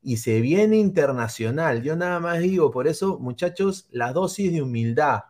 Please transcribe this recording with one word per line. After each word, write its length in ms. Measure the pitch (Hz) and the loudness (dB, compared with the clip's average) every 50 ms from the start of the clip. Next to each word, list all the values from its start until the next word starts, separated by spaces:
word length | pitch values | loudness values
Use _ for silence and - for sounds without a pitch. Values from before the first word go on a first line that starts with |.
y 140 | _ 139 120 | _ -4 -4
se 240 | 110 - 120 113 110 | -2 0 0 2 2
viene 380 | 117 131 160 196 214 214 220 | 2 2 4 4 4 4 4
internacional. 1040 | 220 208 196 190 170 147 139 131 123 113 110 - - 113 110 127 156 165 156 123 117 117 | 4 4 4 2 2 2 2 0 0 -4 -6 -4 -4 -4 -2 -2 0 0 0 0 0 -2
Yo 140 | 143 160 | -2 -2
nada 240 | 170 175 180 180 175 | -2 -2 -2 -2 -2
más 180 | 170 170 170 165 | -2 -2 -2 0
digo, 320 | 175 185 190 185 160 131 | 0 0 2 4 2 2
por 160 | - - 131 | 2 0 0
eso, 320 | 156 156 - 190 190 185 - | 0 0 0 -2 -2 -2 -4
muchachos, 680 | 131 123 120 - 175 175 175 - 196 196 190 - - _ | -6 -8 -6 -4 -4 -4 -2 -2 -2 -2 -2 -4 -12 _
la 220 | - 123 120 123 135 | -6 -4 -4 -2 0
dosis 400 | 165 - 160 - - 202 180 170 | 0 -2 -2 -2 -2 -2 0 0
de 80 | 160 | 0
humildad 600 | 139 127 120 113 113 113 117 139 151 143 120 104 - _ | -2 -2 -2 -2 0 0 2 2 2 2 0 0 -4 _